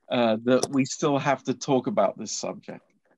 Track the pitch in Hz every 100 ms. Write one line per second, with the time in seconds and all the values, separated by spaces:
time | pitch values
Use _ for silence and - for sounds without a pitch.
0 | - 123 117 110 120 127 - 139 131 -
1 | 156 139 143 127 - - - 131 - 107
2 | 98 - 110 - 95 101 - - _ _
3 | _